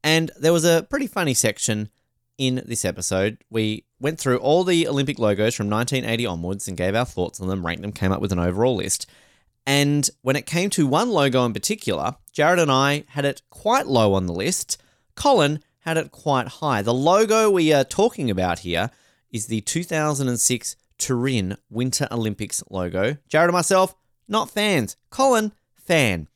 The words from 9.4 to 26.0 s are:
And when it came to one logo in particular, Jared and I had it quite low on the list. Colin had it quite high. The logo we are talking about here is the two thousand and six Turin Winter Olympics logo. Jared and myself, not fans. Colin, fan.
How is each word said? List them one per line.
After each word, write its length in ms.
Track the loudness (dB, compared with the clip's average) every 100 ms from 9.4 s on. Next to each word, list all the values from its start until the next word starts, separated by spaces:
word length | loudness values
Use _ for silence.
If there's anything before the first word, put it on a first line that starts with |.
| _ _ 0
And 440 | 2 2 2 0 _
when 120 | -2 -2
it 100 | -2
came 240 | -2 -2
to 140 | 0 2
one 240 | 2 2
logo 340 | 2 2 2 0
in 80 |
particular, 600 | -2 -6 -4 -4 -4 -4 -8 -12
Jared 260 | 0 2 4
and 120 | 4
I 340 | 4 2 0 -4
had 140 | -4
it 200 | -4 -4 _
quite 380 | -8 0 0 2
low 260 | 4 4
on 120 | 2 0
the 80 |
list. 480 | -4 -4 -4 -6 -10 _ _ _ -2
Colin 480 | 2 4 4 0 _ _
had 140 | -4 -4
it 160 | -4
quite 360 | -8 -2 -2 -2
high. 340 | -6 -2 -2
The 120 | 0
logo 560 | 2 4 4 4 4 4
we 220 | 4 4
are 140 | 4 2
talking 440 | 0 0 0 -2
about 300 | 0 0 -2
here 300 | -4 -2 -4 _ _ _ _
is 140 | -10 -6
the 140 | -6
two 220 | -4 -6
thousand 440 | -4 -2 -2 -2 -2
and 120 | 0
six 360 | 0 -2 -6 -14 _ _
Turin 580 | -2 -2 0 -2 -4 -8 _
Winter 380 | -4 -4 -2 -4
Olympics 500 | -2 -4 -4 -8 -8 -8
logo. 480 | -6 -4 -2 -2 -4 _
Jared 200 | 2 2
and 40 |
myself, 420 | 2 2 2 2 -4 _ _ _
not 220 | -4 -4
fans. 480 | -2 0 0 -2 -8 _
Colin, 420 | 0 2 2 0 _ _ _
fan. 520 | 0 2